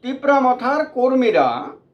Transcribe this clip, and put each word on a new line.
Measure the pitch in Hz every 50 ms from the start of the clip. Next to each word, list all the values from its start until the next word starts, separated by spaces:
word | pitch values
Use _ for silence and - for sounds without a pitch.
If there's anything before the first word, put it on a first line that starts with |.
তিপ্রা | - 247 269 269 - 277 285 277
মথার | 262 247 247 254 240 254 285 311 311
কর্মীরা | 302 - 254 247 262 262 262 247 226 - 165 139 123 117 123 127 143 - - _ _